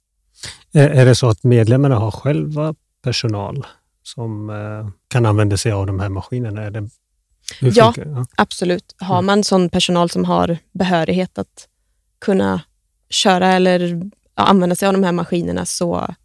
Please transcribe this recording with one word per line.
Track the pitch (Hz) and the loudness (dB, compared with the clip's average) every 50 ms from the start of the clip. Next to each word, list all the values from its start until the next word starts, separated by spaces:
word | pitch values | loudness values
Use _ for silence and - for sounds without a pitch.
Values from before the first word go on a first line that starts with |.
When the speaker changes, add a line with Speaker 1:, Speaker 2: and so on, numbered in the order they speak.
| _ _ _ _ _ _ _ - - - - - _ _ - | _ _ _ _ _ _ _ -18 -18 -18 -18 -18 _ _ 4
Speaker 1:
Är, | 151 139 151 | 4 4 6
är | 151 131 123 | 6 6 6
det | 127 117 | 6 6
så | - 135 120 | 4 4 0
att | 110 - - | 0 2 2
medlemmarna | 123 123 117 110 104 127 135 143 139 131 101 | 4 4 4 4 4 4 4 4 2 2 2
har | 101 107 | 0 -2
själva | - - - 135 147 160 156 151 151 151 151 156 156 _ _ _ _ _ - | -4 -4 -4 -2 -2 -2 -4 -4 -6 -4 -6 -6 -6 _ _ _ _ _ -6
personal | 127 113 - - 113 107 101 101 - - 139 - - - _ _ _ _ _ - | -6 -4 -4 -4 -4 -4 -4 -6 -8 -8 -10 -12 -12 -16 _ _ _ _ _ -20
som, | - - - 117 113 107 104 107 107 | -18 -14 -12 -10 -10 -10 -10 -10 -10
eh, | 107 104 104 107 107 107 107 101 - _ _ - | -10 -10 -10 -10 -10 -10 -12 -14 -14 _ _ -4
kan | - 123 117 | -2 0 2
använda | 107 101 107 104 101 101 | 2 2 2 2 2 0
sig | 92 - 117 101 | -2 -2 -2 -2
av | 98 98 | -2 -2
de | 98 95 95 | -4 -4 -4
här | 101 98 | -6 -6
maskinerna? | 95 95 - - 123 127 120 110 101 107 107 | -6 -8 -10 -8 -8 -8 -8 -8 -8 -10 -10
Är | 104 | -10
det, | 101 110 104 110 _ _ _ _ _ _ _ _ _ _ _ - - - | -10 -10 -12 -12 _ _ _ _ _ _ _ _ _ _ _ -14 -8 -2
hur | 135 123 202 | 0 2 4
Speaker 2:
Ja, | 233 220 180 127 | 6 4 4 4
Speaker 1:
funkar | - - 151 | 0 -8 -8
det? | 147 123 | -8 -8
Ja. | 127 - _ | -8 -6 _
Speaker 2:
absolut. | - 208 - - - 180 180 180 - - _ - - | -4 -4 -4 -4 -4 -2 -2 -2 -2 -4 _ -16 -12
Har | 190 180 190 | -6 -2 0
Speaker 1:
Mm. | 180 185 | 0 2
Speaker 2:
man | 196 202 208 202 | 2 2 2 2
sån | - 196 185 180 170 | 2 2 2 2 2
personal | - 180 - - 180 175 175 170 | 0 -2 0 0 0 0 0 0
som | - 180 180 | 0 -2 -2
har | 180 175 175 180 175 170 - _ _ - 185 | 0 2 0 0 0 -2 -6 _ _ -6 -4
behörighet | 190 180 180 165 160 - 175 180 180 - - 196 | -2 0 0 0 0 0 -2 -2 -2 -4 -6 -10
att | 190 _ _ - - _ _ _ _ _ _ _ _ _ _ - | -12 _ _ -20 -20 _ _ _ _ _ _ _ _ _ _ -8
kunna | - 214 196 190 196 196 185 175 - _ _ _ _ _ _ _ _ - | -2 0 0 2 2 0 -2 -4 -6 _ _ _ _ _ _ _ _ -6
köra | - - - 208 185 180 185 185 185 | -2 0 2 4 4 4 4 2 2
eller, | 185 185 185 180 180 180 175 175 170 180 208 - _ _ _ - | 4 4 2 2 2 0 -2 -4 -6 -8 -10 -14 _ _ _ -4
ja, | - - | -2 2
använda | - 196 190 180 180 180 | 4 4 4 4 2 0
sig | - 196 196 | 0 0 0
av | 196 | 2
de | 196 190 | 2 0
här | 175 175 | 0 0
maskinerna, | 175 170 - 185 175 170 175 175 180 180 | -2 -4 -2 -2 -2 -2 -2 -4 -4 -6
så | - - - 180 170 170 - - - 170 _ _ | -6 -6 -4 -4 -4 -4 -4 -6 -6 -10 _ _